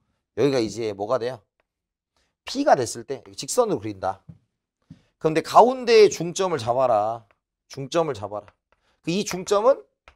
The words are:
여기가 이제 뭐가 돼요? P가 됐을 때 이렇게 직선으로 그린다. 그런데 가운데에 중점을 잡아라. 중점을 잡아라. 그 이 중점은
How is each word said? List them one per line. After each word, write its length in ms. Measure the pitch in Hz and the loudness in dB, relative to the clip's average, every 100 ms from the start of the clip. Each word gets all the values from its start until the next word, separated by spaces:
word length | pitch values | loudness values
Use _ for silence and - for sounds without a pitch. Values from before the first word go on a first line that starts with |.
| _ _ _ - | _ _ _ -2
여기가 220 | 139 131 | 0 0
이제 340 | 110 101 110 | -2 -4 -8
뭐가 240 | 98 104 123 | -6 -4 -4
돼요? 240 | 117 127 _ _ _ _ _ _ _ _ _ _ - | -4 -10 _ _ _ _ _ _ _ _ _ _ -10
P가 300 | 262 285 175 | -2 2 2
됐을 280 | 117 120 | 0 -8
때 120 | 113 131 | -12 -14
이렇게 180 | - | -14
직선으로 460 | 98 139 - 233 143 | -14 -6 0 0 -2
그린다. 440 | 110 95 92 95 - - _ _ _ _ - - _ _ | -6 -8 -6 -8 -12 -20 _ _ _ _ -20 -20 _ _
그런데 240 | 156 156 | -2 -2
가운데에 680 | - 160 233 262 233 226 208 | 4 6 6 4 4 6 6
중점을 460 | - 170 165 185 160 | 4 -8 -4 -4 -2
잡아라. 680 | 117 123 131 107 107 117 107 _ _ _ _ | -2 0 2 2 0 -6 -14 _ _ _ _
중점을 460 | - 135 165 160 | -14 -4 -2 -2
잡아라. 320 | 113 104 104 - _ _ _ _ _ | -4 -10 -12 -14 _ _ _ _ _
그 80 | - | -6
이 140 | 180 185 | -4 -4
중점은 580 | 180 185 202 233 277 - _ _ | -6 -2 2 2 0 -2 _ _